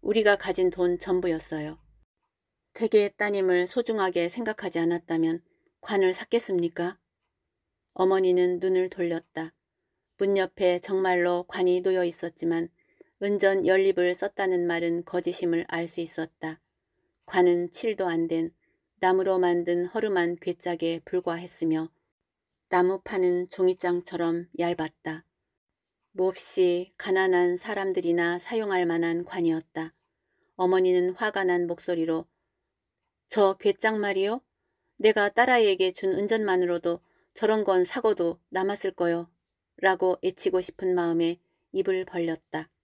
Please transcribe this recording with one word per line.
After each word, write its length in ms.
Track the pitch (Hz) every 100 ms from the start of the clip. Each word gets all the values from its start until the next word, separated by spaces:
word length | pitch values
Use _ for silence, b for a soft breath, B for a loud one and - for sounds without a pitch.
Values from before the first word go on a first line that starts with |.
우리가 340 | - 208 208 202
가진 360 | 202 180 185
돈 260 | 185 180 175
전부였어요. 800 | - 180 180 160 - 156 151 156 _ _ _ _ _ _ _ _ _
댁의 380 | - 226 214 202 _
따님을 500 | 208 202 185 180 180
소중하게 640 | - 233 220 190 180 170
생각하지 500 | 240 220 214 202 170
않았다면 640 | 165 170 - 165 160 170 _ _ _ _
관을 320 | - 202 190 185
샀겠습니까?" 840 | - 233 226 185 170 - 175 - _ _ _ _ _ _ _ _ _
어머니는 680 | - 185 190 185 180 180 180
눈을 300 | 185 185 185
돌렸다. 640 | - 175 165 - - 160 _ _ _ _ _ _ _
문 200 | 196 196
옆에 420 | 190 - 185 180
정말로 640 | - 190 190 180 175 175
관이 380 | 180 - 180 180
놓여 220 | 185 185
있었지만 680 | 175 170 170 - 170 165 170 b b b b b
은전 460 | 202 202 196 190 175
열 140 | 190
립을 320 | 190 185 180 180
썼다는 500 | 202 - 190 180 175
말은 400 | 170 170 170 170
거짓임을 600 | 180 175 175 175 170 175
알 200 | 170 170
수 140 | -
있었다. 580 | 165 - 165 _ 160 160 _ _ _ _ _ _ -
관은 420 | 190 180 175 175
칠도 380 | - 233 208 190
안 200 | 165 165
된 240 | 165 165 _ _ _ _ _
나무로 380 | 185 185 190 185
만든 480 | 180 175 175 175 180
허름한 520 | 226 214 185 170 175
괴짝에 640 | - 170 180 170 165 165 -
불과했으며 840 | 185 180 170 175 - 165 160 160 _ _ _ _ _ _ _ _
나무판은 800 | 180 180 190 - 202 180 180 180
종이장처럼 1000 | - 185 180 180 175 175 175 170 170 175 -
얇았다. 680 | 170 170 156 _ - 160 _ _ _ _ _ _ _ _ _
몹시 800 | - 185 185 - - 180 175 180 _
가난한 580 | 208 190 190 180 175 180
사람들이나 840 | - 202 196 185 170 170 170 175
사용할 480 | - 233 208 190 175
만한 380 | 165 170 165
관이었다. 680 | 175 - 170 160 - - 160 _ _ _ _ _ _ -
어머니는 560 | 185 190 185 180 180
화가 340 | 185 214 202 185
난 220 | 175 175
목소리로 580 | 170 - 175 160 165 165 _ _ _ _ _ _ _ _ _ _
"저 240 | - 196
괴짝 440 | 196 208 196 220 214
말이요? 440 | 208 196 196 240 _ _ _ _ _ _
내가 320 | 214 214 202
딸아이에게 640 | - 254 247 214 185 185
준 180 | 180 190
은전만으로도 880 | 185 202 226 214 180 180 175 170 170 _ _ _
저런 300 | - 214 220
건 220 | 202 185 180
사고도 540 | - 226 208 170 170 _
남았을 420 | 185 190 202 -
거요." 400 | - 170 170 170 _ _ _ _ -
라고 400 | 190 185 185 180
애치고 380 | 185 185 190 185
싶은 340 | 185 - 185 180
마음에 440 | 170 170 165 175 _ _ _
입을 320 | 190 190 185
벌렸다. 640 | 180 175 165 160 _ 160 160 _